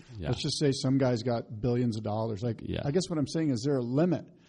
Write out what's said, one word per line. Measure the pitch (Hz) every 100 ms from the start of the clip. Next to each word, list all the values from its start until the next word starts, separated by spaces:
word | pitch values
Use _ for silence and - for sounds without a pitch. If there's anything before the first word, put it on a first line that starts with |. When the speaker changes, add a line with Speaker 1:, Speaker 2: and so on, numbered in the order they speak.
| - 113
Speaker 1:
Yeah. | 85
Speaker 2:
Let's | 127
just | 151 -
say | 151
some | 135 135 135
guy's | 131 123
got | 117 117 - 110
billions | 123 120 123 110
of |
dollars. | 107 104 113 104
Like, | 120 110
Speaker 1:
Yeah. | - 87
Speaker 2:
I | 143
guess | 156 175
what | 165
I'm | 131
saying, | 165 160
is | 123
there | 131 139
a |
limit | 120 135 180 135 - -